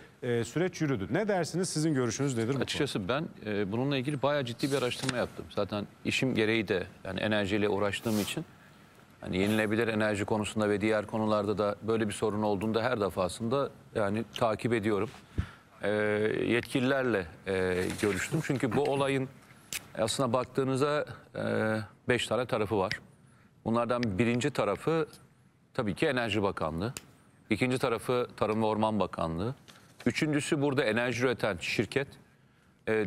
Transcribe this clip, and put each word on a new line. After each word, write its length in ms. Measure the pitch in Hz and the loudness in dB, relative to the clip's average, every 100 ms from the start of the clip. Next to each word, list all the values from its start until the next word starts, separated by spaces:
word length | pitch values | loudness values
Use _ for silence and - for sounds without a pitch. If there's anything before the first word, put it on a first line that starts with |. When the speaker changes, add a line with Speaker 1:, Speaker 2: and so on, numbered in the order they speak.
| - - | -16 -8
Speaker 1:
e, 200 | 123 117 | 0 0
süreç 380 | 113 151 180 - | 0 0 -2 0
yürüdü. 260 | 151 117 95 | 0 0 0
Ne 160 | 160 214 | 0 2
dersiniz? 420 | 185 160 170 185 | 0 0 -2 -2
Sizin 240 | 156 160 | 0 2
görüşünüz 440 | 135 120 - 139 113 | 2 2 0 0 0
nedir 180 | 113 135 | 0 0
bu 40 | |
Speaker 2:
Açıkçası 400 | - - 143 113 | -2 -2 -2 -2
Speaker 1:
konuda? 220 | 90 139 170 - 107 | -2 -2 -4 -8 -4
Speaker 2:
ben, 60 | |
e, 200 | 104 95 | -2 0
bununla 260 | 113 139 139 | 0 0 0
ilgili 240 | 131 143 | -2 0
bayağı 240 | 143 147 120 | 0 0 -2
ciddi 260 | 113 143 | -4 0
bir 60 | 139 | 0
araştırma 400 | 123 - 131 123 | 0 -2 -4 -2
yaptım. 280 | 92 - - | -4 -6 -6
Zaten 380 | - 98 104 - - 110 | -4 -2 -4 -6 -6 -4
işim 300 | - 131 113 | 0 0 2
gereği 320 | 107 113 101 | 2 2 2
de, 160 | 92 - - | -2 -2 -10
yani 160 | 95 92 | -8 -2
enerjiyle 500 | 107 107 95 104 101 | 0 0 2 2 2
uğraştığım 500 | 98 101 95 117 107 | 2 0 -2 -2 0
için, 260 | 95 156 - - - - - - - - | -2 -6 -10 -16 -20 -20 -20 -20 -20 -14
hani 160 | 92 92 | -4 0
yenilebilir 500 | 101 110 107 110 113 | 2 2 2 2 0
enerji 380 | 107 107 101 104 | 2 0 0 0
konusunda 440 | 110 101 110 104 | -2 0 0 2
ve 120 | 101 | 2
diğer 240 | 110 107 104 | 2 2 0
konularda 520 | 110 107 107 101 98 | -2 2 2 2 0
da 180 | 104 - | 0 -2
böyle 260 | 107 113 107 | -2 0 0
bir 60 | |
sorun 280 | - 110 104 | 0 -2 0
olduğunda 420 | 107 98 110 110 | 0 0 0 0
her 180 | 120 117 | 0 0
defasında 680 | 95 95 90 - 117 139 135 - - 113 | 0 0 -2 -2 -2 -2 -2 -8 -6 -2
yani 280 | 98 107 - - | 0 -2 -4 -2
takip 360 | 117 104 117 | 0 0 0
ediyorum. 360 | 117 107 98 120 - - - - - - - | 0 2 0 -2 -6 -8 -6 -6 -12 -20 -6
E, 60 | 101 107 107 104 110 - 101 | -2 0 2 2 2 0 2
yetkililerle, 760 | 117 - 135 127 139 127 101 85 - 95 | 0 2 0 2 2 2 0 -2 -8 -2
e, 360 | 95 92 90 92 90 | 0 2 0 -2 0
görüştüm. 380 | 104 92 - 156 | 0 0 0 -2
Çünkü 320 | - 131 127 120 | 0 0 2 2
bu 80 | |
olayın 460 | 143 139 135 135 131 - - - - - - - | 2 2 2 0 -2 -10 -20 -20 -12 -12 -10 -2
aslına 360 | 107 - 127 | 0 2 2
baktığınızda, 720 | 127 123 - 131 131 147 151 - - - - | 2 0 0 0 2 2 0 -4 -12 -12 -6
e, 80 | 110 110 110 110 101 - - | -2 0 0 -2 -6 -10 0
beş 180 | 120 - | 0 2
tane 180 | 113 123 | -2 0
tarafı 320 | 117 104 107 | -2 0 0
var. 160 | 92 - - - - - - _ 110 | 0 -4 -10 -20 -20 -20 -20 _ 0
Bunlardan 380 | 117 117 123 | 0 2 0
birinci 480 | 117 92 117 120 143 | 0 2 2 2 0
tarafı 560 | 135 104 95 156 160 151 - - _ - _ _ | 0 0 0 0 0 -2 -8 -20 _ -20 _ _
tabii 220 | - 104 82 | -4 -2 2
ki 120 | 160 | 2
Enerji 360 | 127 117 104 | 2 0 2
Bakanlığı. 500 | 98 - 80 82 113 - - - - - - | 0 0 -2 -2 -4 -6 -16 -20 -20 -18 -4
İkinci 280 | 110 127 127 | 0 2 2
tarafı 500 | 131 113 - 123 120 - | 0 0 0 0 0 -2
Tarım 240 | 107 110 | 0 2
ve 40 | 107 | 2
Orman 340 | 107 110 107 | 2 2 2
Bakanlığı. 560 | 90 - 82 82 113 - - - - - - | -2 -2 -4 -2 -4 -6 -16 -20 -20 -4 -2
Üçüncüsü 560 | - 151 147 - 156 | 0 0 0 0 0
burada 220 | 143 135 | 2 2
enerji 420 | 113 113 123 113 127 | 2 2 0 0 0
üreten 320 | 113 113 87 | 2 -2 -2
şirket. 460 | - - 101 131 139 - - _ _ _ _ _ - | -2 -2 0 -2 -4 -12 -20 _ _ _ _ _ -2
E, 40 | 110 | 0